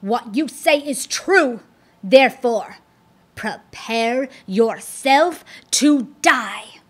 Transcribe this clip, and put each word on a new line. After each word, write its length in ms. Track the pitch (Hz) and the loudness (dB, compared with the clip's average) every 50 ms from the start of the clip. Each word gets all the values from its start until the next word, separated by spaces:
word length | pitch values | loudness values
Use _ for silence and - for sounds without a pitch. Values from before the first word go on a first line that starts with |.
What 340 | - 196 220 240 - 233 196 | -4 -2 -4 -4 -4 -4 -4
you 140 | 247 320 269 | -4 -4 -4
say 300 | - - - 330 311 294 | -6 -4 0 2 2 2
is 280 | 285 294 277 - - | 0 -4 -6 -8 -6
true. 540 | - - - - - 370 381 320 269 240 220 - _ _ _ _ _ _ _ | -8 -10 -10 -4 2 2 2 2 2 -2 -6 -14 _ _ _ _ _ _ _
Therefore, 760 | - 190 180 269 269 247 - - - 247 233 214 - - - - _ _ _ _ _ _ _ _ _ _ _ | -6 4 6 6 6 6 0 -2 -4 -2 -2 -2 -4 -8 -14 -20 _ _ _ _ _ _ _ _ _ _ _
prepare 920 | - - 220 - - _ _ - - - - 226 226 226 226 240 254 277 262 - - _ | -10 -10 -10 -10 -10 _ _ -20 -20 -10 -6 -4 -2 -2 -2 -2 -2 -4 -6 -8 -18 _
yourself 1000 | - 190 196 226 226 202 147 - - - - - 269 262 277 320 359 339 - - - - - - _ | -6 0 2 2 2 0 -6 -12 -16 -16 -6 0 2 4 4 4 2 0 -6 -16 -20 -20 -20 -14 _
to 420 | - - - 294 294 285 240 - - _ | -4 2 4 4 4 2 0 -4 -12 _
die. 580 | - 339 294 269 226 202 - - - - - - _ _ | 2 2 2 2 0 -8 -12 -14 -16 -18 -20 -20 _ _